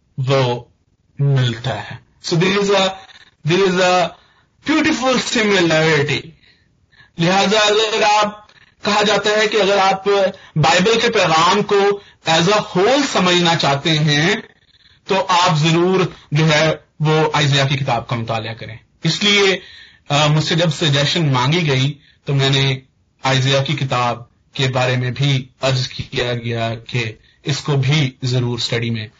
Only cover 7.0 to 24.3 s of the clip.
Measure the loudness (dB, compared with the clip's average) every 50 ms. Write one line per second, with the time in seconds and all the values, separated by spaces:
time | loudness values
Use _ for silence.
7 | -20 _ _ -2 0 0 2 2 2 2 2 2 2 2 2 0 0 0 0 0
8 | 2 2 2 2 2 0 -4 -10 -18 -20 _ -20 -20 _ _ _ -4 -2 0 0
9 | 2 2 0 0 0 0 0 0 0 0 0 0 2 2 2 2 2 2 0 0
10 | 0 0 2 2 2 0 -2 -6 -14 -6 -2 0 2 4 4 4 4 2 2 2
11 | 2 0 2 2 2 2 2 4 4 4 2 2 0 2 2 2 2 2 0 -2
12 | -6 -16 -20 _ -2 0 0 2 2 2 2 0 0 -2 0 0 2 2 2 2
13 | 0 0 0 0 2 2 2 2 2 2 0 0 0 0 0 0 0 0 0 0
14 | 2 2 2 2 2 0 0 -2 -6 -10 _ _ _ _ _ _ _ _ _ _
15 | _ -2 -2 0 0 2 2 2 2 2 2 2 2 2 2 2 2 2 2 2
16 | 0 -2 -6 -10 -8 -4 0 2 2 2 2 2 2 0 0 -4 -8 _ _ -2
17 | 0 2 2 2 2 0 0 0 0 0 2 2 0 0 -2 -2 -2 -2 -4 -4
18 | -4 -6 -6 -6 -6 -6 -6 -6 -8 -10 -12 -14 -14 -16 -18 -18 -20 _ _ _
19 | -4 -4 -2 0 0 2 2 2 2 2 0 -2 -6 -12 -20 -20 -20 -20 -20 _
20 | _ -2 0 2 2 2 2 2 0 0 0 0 0 0 0 -2 -2 0 0 0
21 | 0 0 0 0 0 0 0 0 0 0 0 0 0 0 0 0 0 -2 -4 -8
22 | _ _ _ _ _ -4 -2 0 0 0 0 0 0 -2 -2 -4 -8 _ _ _
23 | _ _ _ _ -2 -2 0 0 0 0 0 0 0 -2 -4 -4 -4 -4 -2 -2
24 | -2 -2 -4 -6 -10 -18